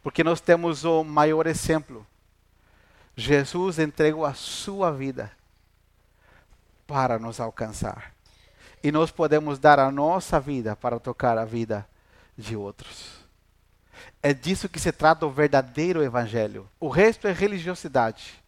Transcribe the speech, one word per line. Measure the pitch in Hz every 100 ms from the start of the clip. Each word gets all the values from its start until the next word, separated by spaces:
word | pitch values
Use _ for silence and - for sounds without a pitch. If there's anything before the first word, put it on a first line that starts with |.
Porque | 143 -
nós | 160 165
temos | - 170 170 139 165
o | 160
maior | 156 151 151 156 160
exemplo. | 156 - 160 143 117 - _ _ _ _ _ _ _ _ _ _ -
Jesus | 117 143 139 175 185 160
entregou | 156 - 151 156
a | 147 131
sua | - - - 196 180
vida | 139 135 131 104 _ _ _ _ _ _ _ _ _ _ _ _ _ _ _ -
para | 143 127 113
nos | 113 113
alcançar. | 113 - 110 104 107 - - _ _ _ _ _ - -
E | 143
nós | 151 160
podemos | - 160 151 151 135
dar | 151 143
a | 135
nossa | 139 151 185 - 156
vida | 135 135 110 104
para | 123 117
tocar | - - 127 113
a | 110
vida | 117 113 104 101 _ _ _ _ -
de | 104 110
outros. | 101 - - - - - _ _ _ _ _ _ _ - - _
É | 143
disso | 139 160 190 202
que | 156
se | 175
trata | - 156 160 156
o |
verdadeiro | 135 147 139 127 131 170 180
evangelho. | 139 120 113 113 107 101 98 _
O | 156
resto | 160 220 220 208
é |
religiosidade. | 170 202 196 165 180 160 131 113 - - -